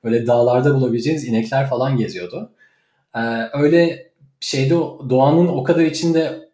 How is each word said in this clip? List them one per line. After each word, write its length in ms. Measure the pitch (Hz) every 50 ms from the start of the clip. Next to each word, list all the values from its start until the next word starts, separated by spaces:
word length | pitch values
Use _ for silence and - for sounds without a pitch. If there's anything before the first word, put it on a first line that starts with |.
| -
böyle 240 | 113 117 120 117
dağlarda 480 | 117 120 120 120 123 123 127 131 143 139
bulabileceğiniz 520 | 131 127 120 113 117 120 147 160 151 131
inekler 420 | 123 113 110 110 - 139 135 135 135
falan 280 | 131 120 127 139 135
geziyordu. 540 | 120 107 92 90 90 90 90 123 175 220 - _ _ _ _ _ _ _ _ _ _ _ _ -
E, 40 | 117 117 117 117 113 113 113 -
öyle 580 | 143 147 147 170 170 170 165 - - - _ _ _ _ _ _ _
şeyde 360 | - - - 135 135 135 170
o-, 340 | 170 156 - - - 147 123
doğanın 380 | 127 127 135 143 160 170 175
o 160 | 170 147 135 -
kadar 180 | - 165 165
içinde 680 | 165 156 - - 165 170 160 160 160 139 110 - - _